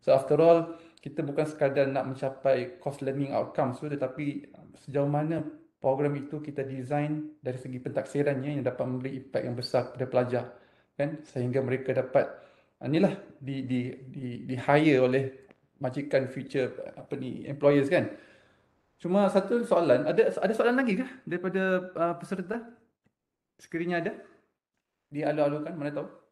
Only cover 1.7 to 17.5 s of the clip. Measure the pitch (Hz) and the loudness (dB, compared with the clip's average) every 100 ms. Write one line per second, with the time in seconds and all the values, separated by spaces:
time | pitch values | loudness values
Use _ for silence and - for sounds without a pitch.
1.7 | 135 135 135 123 131 135 - 139 127 120 | 2 2 0 -4 -4 -6 -2 2 2 0
2.7 | - 143 139 135 135 139 110 123 - 135 | -6 -10 -6 -4 -2 -2 0 -2 0 -2
3.7 | 123 151 143 131 - 147 101 - - - | -2 -6 -4 -4 -4 -6 -6 -12 -20 -20
4.7 | - - 143 143 147 156 165 147 - _ | -20 -6 0 2 2 0 -2 -4 -12 _
5.7 | _ 139 135 147 143 131 151 147 139 131 | _ 0 2 0 -2 -6 -10 -8 -8 -6
6.7 | 131 123 147 151 151 151 - 127 127 131 | -6 -4 -2 -2 -4 -6 -10 -8 -8 -8
7.7 | 127 123 110 135 139 143 131 139 147 127 | -10 -4 -4 -2 0 0 0 -2 -2 -2
8.7 | 127 127 127 131 135 - - 127 120 123 | -2 -4 -4 -6 -10 -6 -6 -4 -6 -2
9.7 | 127 120 - 127 123 123 123 120 - _ | -2 -2 -6 -2 0 0 -2 -4 -14 _
10.7 | _ _ - 143 151 - - 123 127 123 | _ _ -6 -4 -4 -10 -4 0 0 0
11.7 | 127 131 131 - - - - - _ _ | -2 0 -2 2 2 2 -4 -20 _ _
12.7 | _ 131 156 190 - - - 131 139 123 | _ -2 2 2 0 -12 -14 -8 -6 -2
13.7 | 127 123 127 131 139 127 120 - 127 - | -2 -2 -8 -14 -12 -10 -10 -8 -6 4
14.7 | 143 156 131 127 131 135 - - - _ | 6 8 6 6 4 0 -8 -20 -20 _
15.7 | _ 131 127 139 139 127 139 127 139 123 | _ -6 -4 0 0 0 -6 -4 -2 -2
16.7 | - - - - 135 127 - - | -4 -14 -14 -10 -8 -8 -10 -10